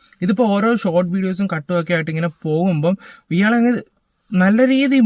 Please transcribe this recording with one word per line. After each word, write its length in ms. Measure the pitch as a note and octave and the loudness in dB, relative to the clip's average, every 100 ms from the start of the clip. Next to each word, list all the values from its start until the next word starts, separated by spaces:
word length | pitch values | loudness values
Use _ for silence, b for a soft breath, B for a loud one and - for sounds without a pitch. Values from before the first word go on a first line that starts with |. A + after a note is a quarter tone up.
| b b | b b
ഇതിപ്പോ 220 | F3+ A3 A#3 | -4 0 0
ഓരോ 300 | G3+ A3 A#3 | 0 0 0
ഷോർട്ട് 360 | G3 E3+ F3+ | 0 -2 -2
വീഡിയോസും 360 | F#3+ F#3+ F#3 G3 | -2 -4 -4 -4
കട്ടും 260 | D#3+ C#3+ F3 | -6 -4 -4
ഒക്കെ 140 | E3 | -2
ആയിട്ട് 180 | F3 D#3+ | -4 -4
ഇങ്ങനെ 160 | D#3+ E3+ | -4 -6
പോകുമ്പം 680 | D#3 D#3 D#3 F#3 E3 D#3 G3 B B B | -6 -4 -2 0 0 0 -2 B B B
ഇയാളങ്ങ് 420 | E3+ G#3 A#3 A#3+ A#3+ - _ _ _ - F#3 | 0 2 2 2 0 -6 _ _ _ -6 0
നല്ല 180 | F#3 G#3+ B3+ | 2 4 2
രീതിയിൽ 340 | C4 C#4 C4+ | 2 2 4